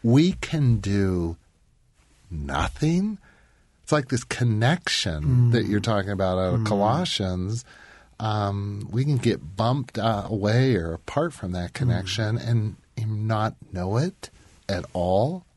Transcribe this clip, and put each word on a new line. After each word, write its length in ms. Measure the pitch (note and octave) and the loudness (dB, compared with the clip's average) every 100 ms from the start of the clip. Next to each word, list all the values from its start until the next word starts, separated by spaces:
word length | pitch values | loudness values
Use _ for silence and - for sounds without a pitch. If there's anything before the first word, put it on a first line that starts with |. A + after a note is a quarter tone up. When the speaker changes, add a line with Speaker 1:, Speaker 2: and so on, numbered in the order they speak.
Speaker 1:
we 300 | A#2 B2+ F3 | 6 6 4
can 440 | F#3 - D#3+ C3 A2 | 2 -4 2 4 2
do 560 | G2 G2+ F#2+ F#2 E2+ E2 _ _ _ _ _ _ _ _ _ | 2 2 2 2 -2 -6 _ _ _ _ _ _ _ _ _
nothing. 880 | E2 C#2 C#2 - - D3+ F3 G#3 G#3 - _ _ _ _ _ | -8 -4 -2 -2 0 0 2 -2 -6 -16 _ _ _ _ _
It's 80 | - | 0
like 160 | D3+ C3+ | 0 0
this 140 | A#2+ - | -4 -4
connection 960 | - A#2+ G#2+ A#2+ F3 - - G2 D#2 | -2 0 2 2 2 -2 -2 -2 -2
Speaker 2:
Mm. 280 | C#3 B2 A#2+ | 2 4 4
Speaker 1:
that 120 | A#2 A2 | 4 2
you're 140 | G#2 | 0
talking 320 | G#2+ G#2 G2 | 2 0 0
about 260 | G2 F#2+ F#2 | 0 0 2
out 160 | F#2 A2+ | 0 0
of 40 | |
Speaker 2:
Mm. 40 | G#2+ | 0
Speaker 1:
Colossians. 1000 | G#2 G#2 C#3+ F3+ - F#2+ F#2 F#2 A#2 - - - - _ _ | 2 2 2 -2 -2 -2 -2 -4 -6 -8 -20 -20 -20 _ _
Um, 680 | A2 G#2+ G2+ G2+ G2+ G2+ - | -4 0 -2 -2 -6 -8 -4
we 120 | A#2 C#3 | -2 0
can 120 | C3+ | 2
get 380 | B2 F#2+ D2+ F#2+ | 2 0 -6 -2
bumped, 420 | A2 C#3 B2 - | 0 0 -2 -2
uh, 260 | A2 G#2 F#2+ | 0 0 -2
away 460 | G#2+ G#2 A#2 C3 G#2 | -2 2 4 4 2
or 180 | E2 | 0
apart 400 | E2 - - E3 | -6 -4 -2 -2
from 200 | - F#2 | -6 -8
that 180 | F2+ F2 | -6 -6
Speaker 2:
Mm. 20 | |
Speaker 1:
connection 640 | - B2+ A2+ F#2 G2+ G#2+ A#2 | -2 0 0 -2 -4 -2 -2
and, 380 | A#2 A#2 G#2 - _ - | 0 0 0 -8 _ -8
and 300 | A2 G#2+ G#2+ | -6 -4 -2
not 280 | A2 G#2+ - - | 0 -2 -4 -12
know 240 | F2+ F#2 A2+ | -6 -2 0
it 320 | E3+ - - - - - - | -2 -6 -20 -20 -20 -16 -6
at 160 | F#2+ - | -6 -6
all. 520 | F#2 F2 F#2+ B2+ F3+ - | -2 2 2 2 -2 -12